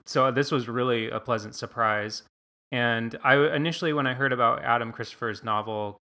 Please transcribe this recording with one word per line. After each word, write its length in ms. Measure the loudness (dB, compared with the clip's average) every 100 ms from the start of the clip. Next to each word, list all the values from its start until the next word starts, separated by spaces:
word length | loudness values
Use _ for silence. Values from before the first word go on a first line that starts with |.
| -4
so 260 | 2 4
this 200 | 4 2
was 180 | 0 -2
really 400 | -2 0 0 -2
a 100 | -4
pleasant 360 | -2 -4 -4 -10
surprise. 680 | -10 -2 0 0 -4 -8 -14 _ _ _ _
And 460 | -2 0 0 -2 -2
I, 120 | 4 6
initially, 560 | 4 2 -2 -2 -2
when 140 | 0 -2
I 60 |
heard 180 | 0 0
about 320 | 2 2 2
Adam 280 | 2 0 0
Christopher's 520 | -8 -12 -6 -6 -6
novel 540 | -2 -2 -2 -4 -6 -8